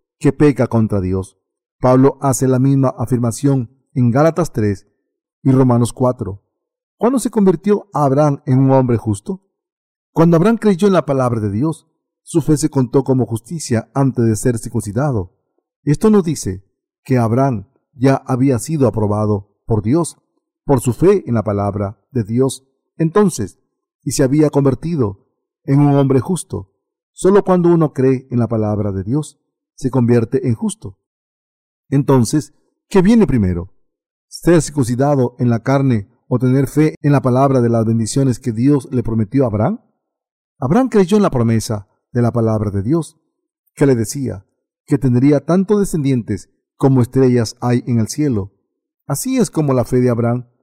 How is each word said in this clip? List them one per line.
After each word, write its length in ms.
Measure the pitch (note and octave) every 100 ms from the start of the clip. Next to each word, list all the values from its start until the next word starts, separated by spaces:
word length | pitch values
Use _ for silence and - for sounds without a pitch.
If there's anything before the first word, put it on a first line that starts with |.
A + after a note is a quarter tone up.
| _ _
que 140 | C#3+
peca 340 | - D3+ B2+ A#2
contra 320 | A#2 A2 G2+
Dios. 400 | F#2 F#2+ F#2 _ _ _ _ _
Pablo 380 | B2+ C3 C#3 -
hace 260 | C#3 B2 C3
la 120 | C3
misma 300 | C3+ C#3 C3 -
afirmación 720 | A#2 A#2+ A#2+ - C#3+ C3+ A#2 _ _
en 180 | C3+ B2
Gálatas 400 | B2+ D#3+ D#3+ E3
tres 360 | A#2+ G#2 G2 _ _ _ _ _ _
y 100 | C3+
Romanos 420 | C3 B2+ A#2+ A#2+
cuatro. 500 | - B2+ A#2+ F#2+ G2 _ _ _ _ _ _
¿Cuándo 220 | A3+ C4
se 100 | A3+
convirtió 580 | A3 G3 E3 G3+ G3+ -
Abraham 480 | C#3+ C#3+ C3+ D3+ C#3 -
en 140 | C3
un 120 | C3+
hombre 260 | C3 B2 A2+
justo? 520 | A2 G#2 - F#3+ _ _ _ _ _ _ _
Cuando 240 | D#3 E3 E3
Abraham 220 | G3+ A3+
creyó 300 | G#3+ E3+ G3+
en 60 |
la 120 | F3 D3
palabra 340 | C#3 B2 A2+
de 120 | G#2
Dios, 380 | G2+ D#3+ D3+ _ _ _ _
su 200 | - E3+
fe 160 | C#3+ C#3+
se 120 | D3+
contó 340 | C3+ B2 C#3
como 220 | C3 C3 A#2
justicia 640 | A2+ - E3 - A2+ -
antes 320 | C3+ C3+ A#2+ A2+
de 100 | G#2+
ser 220 | B2+ A#2
circuncidado. 800 | A2+ A2+ G2+ G#2 D3 A2+ F2 _ _ _ _ _
Esto 260 | - D3+ A3
nos 140 | G#3
dice 420 | E3 - G#2 F#2 - _ _ _
que 140 | - B2
Abraham 520 | A2+ A#2+ C#3 A2 - _ _
ya 220 | A#2 C3+ C3+
había 440 | - B2 C#3 A#2+
sido 280 | - D#3 A#2+
aprobado 720 | G#2+ G#2 G#2 G#2+ G2+ - _ -
por 160 | G#2+
Dios, 360 | G#2 D#3+ D#3+ - _ _ _ _ -
por 160 | C3
su 120 | B2+
fe 300 | - F3 G3+ -
en 80 | A2+
la 80 |
palabra 600 | G#2 G2+ G2+ G2 G2 - _
de 120 | A#2+
Dios. 440 | G#2 A#2 C3 - _ _ _ -
Entonces, 600 | E3 G#3 G3+ - G2 - _ _ _ _
y 100 | C#3+
se 120 | B2
había 260 | C3 D3+ D3
convertido 800 | C#3+ C#3 B2+ D#3+ D#3+ G#2 G2 _ _ _ _
en 160 | - C#3
un 160 | D3 C#3+
hombre 240 | C#3 C3+
justo. 540 | - F3 - F#2+ - _ _ _ _
Solo 320 | - F#3+ G3
cuando 260 | F#3+ F#3 E3+
uno 240 | E3+ D3+
cree 340 | - C3 B2+ -
en 80 | B2
la 80 | A2+
palabra 440 | A2+ G#2 G#2 G2+
de 120 | F#2+
Dios, 380 | F#2+ D3 D3+ _ _ _ _ -
se 140 | C3
convierte 580 | B2+ A#2 A#2+ A2+ C#3 C3+
en 80 | A2+
justo. 440 | G#3+ - G2 - _ _ _ _ _ _ _ _ _
Entonces, 640 | C#3 C3+ C3 A2 D3+ - _ _ _ _
¿qué 140 | G3
viene 260 | F3+ A#3 F#3
primero? 460 | B2+ F#2 F2 F2 _ _ _ _ _ _
¿Ser 340 | - E3 E3+
circuncidado 760 | - D3 A2+ A#2+ C#3+ C#3 A#2+ -
en 100 | B2
la 120 | A2+
carne 480 | - C#3 C3+ A2+ G2+ _ _
o 120 | B2
tener 280 | B2+ C3+ C3+
fe 280 | D3+ D#3 -
en 100 | D3
la 100 | C#3+
palabra 400 | C3 B2+ C#3 C3
de 80 | A#2
las 160 | A#2 A2
bendiciones 540 | A2+ A2 C#3 C3+ A#2
que 120 | B2
Dios 360 | A2 C3+ C#3+ -
le 120 | B2+
prometió 400 | A2 A2+ G#2+ C#3
a 40 | B2
Abraham? 340 | G2+ B2 A3+ _ _ _ _ _ _ _ _
Abraham 300 | C3 A3 C4
creyó 280 | G#3+ F3 G#3+
en 60 |
la 80 | F#3
promesa 560 | B2 A#2 A2+ - G#2 - _ _
de 100 | A#2+
la 100 | A#2+
palabra 400 | A#2 A2 A2 G#2
de 120 | G2
Dios, 360 | G2+ E3 D3 _ _ _ _ _ _
que 120 | - C#3
le 100 | A#2+
decía 500 | G#2+ C#3+ B2 G2 - _ _ _ -
que 120 | D3
tendría 480 | C3+ A#2+ C#3 C#3 -
tantos 340 | F3+ F#3+ G#3
descendientes 720 | G3 E3 C#3 B2+ G#2 G2 - _ _ _
como 260 | C3+ C3
estrellas 560 | A#2+ C3+ C3 A#2+ A2 -
hay 240 | A#2+ B2 -
en 120 | A#2
el 80 | G#2+
cielo. 460 | - D3+ A2 G2 _ _ _ _ _ -
Así 300 | C#3 B3+ C4
es 120 | G3
como 240 | E3 D3
la 100 | B2+
fe 160 | A2+ B2+
de 100 | B2
Abraham 380 | A#2 A#2 B2 - _